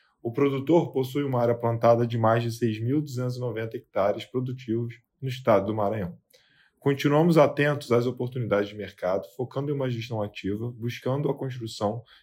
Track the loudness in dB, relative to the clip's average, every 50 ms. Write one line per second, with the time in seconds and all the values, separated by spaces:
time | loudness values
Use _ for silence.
0 | _ _ _ _ -10 -4 0 2 2 2 2 0 2 4 4 4 4 2 0 -2
1 | -2 -2 -2 -2 -2 0 0 2 2 2 2 0 0 -2 0 4 6 6 6 6
2 | 4 0 0 2 4 4 4 4 2 -2 -4 -2 -2 -2 -2 -2 -2 0 0 0
3 | -2 -4 -6 -6 -4 -6 -6 -6 -6 -6 -6 -6 -6 -8 -8 -12 -12 _ -2 0
4 | 2 2 0 -2 -6 -6 -4 -4 -4 -4 -6 -8 -6 -4 -2 -2 -2 -4 -8 -14
5 | _ _ _ _ -8 -8 -8 -2 2 2 4 4 2 0 -2 -2 -2 -2 -2 -4
6 | -6 -8 -10 -14 _ _ _ _ _ _ _ _ _ _ _ _ -2 0 0 2
7 | 2 2 4 4 6 6 8 8 6 6 6 2 2 2 0 -2 0 2 2 2
8 | 2 0 -2 -4 -6 -6 -6 -6 -2 0 0 0 0 -2 -6 -10 -12 -12 -8 -4
9 | -2 -2 -2 -2 -4 -6 _ -8 -8 -6 -6 -6 -4 -4 -2 -2 -2 -4 -4 -6
10 | -6 -6 -6 -6 -6 -6 -8 -8 -6 -6 -4 -4 -6 -8 -8 -8 -8 -8 -6 -6
11 | -4 -4 -2 -2 -2 -2 -4 -4 -6 -8 -8 -8 -10 -10 -6 -4 -2 -2 -2 -4
12 | -8 _ -20 _